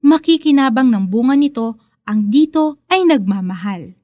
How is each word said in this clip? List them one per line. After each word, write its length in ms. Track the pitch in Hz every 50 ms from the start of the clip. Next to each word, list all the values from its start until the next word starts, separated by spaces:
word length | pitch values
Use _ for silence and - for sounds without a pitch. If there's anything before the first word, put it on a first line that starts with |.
| -
Makikinabang 880 | 285 302 311 302 - 330 311 - 311 285 277 269 269 226 247 262 254
ng 160 | 233 202 190 185
bunga 320 | 185 220 240 254 277 277
nito 400 | 285 285 285 - 226 226 226 _ _ _ _ _ _
ang 240 | - 214 214 214 202
dito 560 | 208 277 311 302 - 320 311 302 294 _ _ _
ay 160 | 359 381 370 339
nagmamahal. 880 | 320 269 196 190 196 202 185 180 185 175 175 208 196 175 - 170 185 _